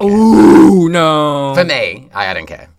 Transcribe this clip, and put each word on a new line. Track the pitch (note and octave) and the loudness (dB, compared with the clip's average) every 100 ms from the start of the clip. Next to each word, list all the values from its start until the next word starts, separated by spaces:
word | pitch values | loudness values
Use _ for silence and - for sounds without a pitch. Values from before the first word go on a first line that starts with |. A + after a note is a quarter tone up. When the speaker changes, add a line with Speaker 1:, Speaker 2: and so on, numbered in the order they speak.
Speaker 1:
Ooh, | G3+ G#3+ A3 G#3+ - - G3+ F#3+ E3 | -2 0 2 4 4 6 4 4 0
no. | F3 D#3+ D3+ D3+ C#3+ C#3 D3+ | 0 0 0 -2 -4 -4 -4
Speaker 2:
For | |
me, | F3 C3 F#2+ G2+ - | -4 -4 -6 -10 -14
I, | G2+ F#2+ | -10 -8
I | |
don't | F2 D#2+ | -8 -12
care. | E2 - | -18 -20